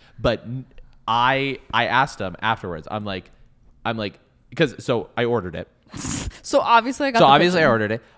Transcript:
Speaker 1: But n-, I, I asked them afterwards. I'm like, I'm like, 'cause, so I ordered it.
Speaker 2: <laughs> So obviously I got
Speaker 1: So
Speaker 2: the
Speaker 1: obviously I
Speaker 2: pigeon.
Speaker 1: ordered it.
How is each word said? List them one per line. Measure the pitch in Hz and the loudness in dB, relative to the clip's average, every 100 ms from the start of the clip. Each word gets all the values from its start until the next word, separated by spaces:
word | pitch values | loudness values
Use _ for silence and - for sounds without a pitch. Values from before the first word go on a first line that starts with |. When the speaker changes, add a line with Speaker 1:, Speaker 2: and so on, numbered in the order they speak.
| _ - | _ -4
Speaker 1:
But | 120 110 110 | -2 -2 -6
n-, | 131 - - - - - | -12 -14 -20 -20 -12 -2
I, | 117 123 135 139 131 - | 2 4 2 -2 -6 -2
I | 110 117 | 0 2
asked | 120 139 - | 2 0 -4
them | 95 85 | -10 -4
afterwards. | 110 113 95 80 71 | -4 -2 -4 -10 -8
I'm | 107 104 | -8 -6
like, | 92 - - - _ _ _ 113 | -8 -10 -20 -20 _ _ _ -6
I'm | 113 | -4
like, | 104 - _ _ _ - | -6 -8 _ _ _ -2
'cause, | 151 - | -2 -2
so | - 117 - - | -4 -4 -2 -4
I | 120 | 0
ordered | 117 90 82 | 0 -4 -10
it. | - _ _ | -14 _ _
Speaker 2:
<laughs> | - - - - - | -10 -6 -6 -8 -12
So | - - | -2 0
obviously | - 233 233 254 277 | 4 4 2 -4 0
I | |
got | 233 | 4
Speaker 1:
So | 151 | 6
Speaker 2:
the | |
Speaker 1:
obviously | 143 175 180 | 6 4 4
I | |
Speaker 2:
pigeon. | 151 | 2
Speaker 1:
ordered | 113 104 | 2 0
it. | 113 _ | -4 _